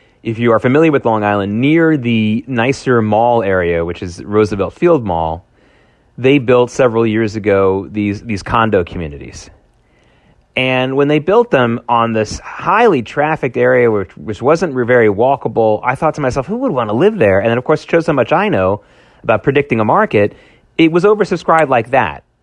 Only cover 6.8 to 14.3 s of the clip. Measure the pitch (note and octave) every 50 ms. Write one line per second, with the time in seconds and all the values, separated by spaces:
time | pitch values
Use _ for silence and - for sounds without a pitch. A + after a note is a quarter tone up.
6.8 | C3+ B2 A2 A2+ A#2 A2+ G#2+ A2 A2+ G#2+ G#2 A2 F#2+ G#2 G2 G2 G2 F#2+ F#2+ G2
7.8 | F#2+ - G2+ G#2 G#2 G2+ G2 - - A#2+ G#2 F#2 - - A#2 A#2 A2+ A2+ G2+ F#2+
8.8 | F2+ - - F#2+ E2 D2+ C#2+ C#2 - A1+ - - - - - _ _ _ _ _
9.8 | _ _ _ _ _ _ _ _ _ _ _ _ _ _ _ B2+ B2+ C3 B2+ B2+
10.8 | B2+ C3 C3 C#3 C#3+ C#3+ D3 D3+ C#3+ - G3 A#3 A#3+ A#3+ - C#3 B2 A#2 A#2 A#2+
11.8 | - - A#2+ A#2 A#2 A#2 A2+ A2 G#2+ - - - - - - - - D#3+ F#3 G#3+
12.8 | A#3+ A3+ E3+ C3 G#2+ - - D3+ D3 D3+ D#3 C#3+ - C3 A#2 B2 B2 B2+ B2+ B2+
13.8 | A#2+ A#2 A2 G2+ F#2+ - - - D2 A2